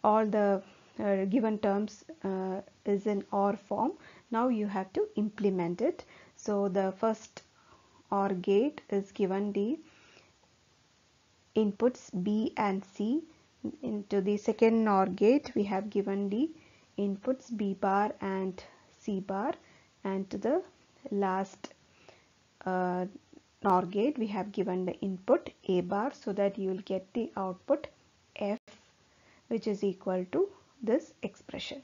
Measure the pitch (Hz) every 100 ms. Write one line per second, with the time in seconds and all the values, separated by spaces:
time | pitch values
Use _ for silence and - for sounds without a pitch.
0 | 214 214 214 214 202 196 - - - -
1 | 208 196 196 233 220 214 214 196 208 -
2 | - 320 196 190 185 190 - _ - 202
3 | 208 202 190 196 202 202 - - 247 403
4 | - - _ 226 247 226 208 196 190 -
5 | 427 - 208 - 202 185 175 175 254 349
6 | - - - - - 208 202 185 190 190
7 | 226 220 - - - _ _ - _ _
8 | _ 202 196 185 185 202 277 294 - 202
9 | 196 - 190 190 208 202 208 320 - -
10 | - - _ _ _ _ _ _ _ _
11 | _ _ _ _ _ - 214 202 240 247
12 | - 185 185 214 220 - 208 196 196 -
13 | 208 294 330 - _ _ - - 254 214
14 | 202 202 196 208 - 214 226 226 220 196
15 | 190 180 208 285 - - 196 190 208 202
16 | 196 196 202 208 320 - - - _ -
17 | 202 196 - 262 - 226 202 190 196 196
18 | 208 - 196 190 190 185 - - _ _
19 | - 190 196 196 247 339 - - _ _
20 | 196 190 190 196 226 330 381 _ _ _
21 | - 202 196 185 190 - - - _ _
22 | - - _ _ _ _ - 185 180 180
23 | 185 190 _ - _ _ 196 185 180 196
24 | 240 302 220 208 208 202 196 185 185 -
25 | 196 185 - 311 - - - 180 175 202
26 | 247 - - 196 202 202 190 190 196 190
27 | 190 240 220 - 190 180 - 294 - _
28 | _ _ _ - 208 220 - - _ _
29 | _ _ _ - _ 226 220 202 202 185
30 | - 185 185 285 403 - _ _ 226 262
31 | - - 196 - - - - 277